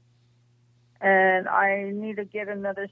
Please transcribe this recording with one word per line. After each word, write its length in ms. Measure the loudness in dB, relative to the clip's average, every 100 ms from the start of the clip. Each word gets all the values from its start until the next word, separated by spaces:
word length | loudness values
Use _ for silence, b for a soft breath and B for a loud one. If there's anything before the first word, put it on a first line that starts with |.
| _ _ _ _ _ _ _ _ _ -2
And 480 | 4 6 6 2 0
I 420 | 0 2 0 -4
need 220 | -6 -6 -8
to 80 |
get 240 | -8 -10 -8
another 400 | -6 -6 -6 -10